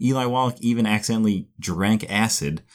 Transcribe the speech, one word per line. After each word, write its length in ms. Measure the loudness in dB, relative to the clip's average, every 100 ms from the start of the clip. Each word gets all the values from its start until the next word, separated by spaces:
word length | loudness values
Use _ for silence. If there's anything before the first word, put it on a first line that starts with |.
Eli 240 | 0 0 0
Wallach 320 | 0 0 0
even 260 | 0 0 2
accidentally 640 | 0 0 0 2 0 -4 -10
drank 460 | -6 -2 2 2 0
acid 540 | 0 0 0 -2 -4 -10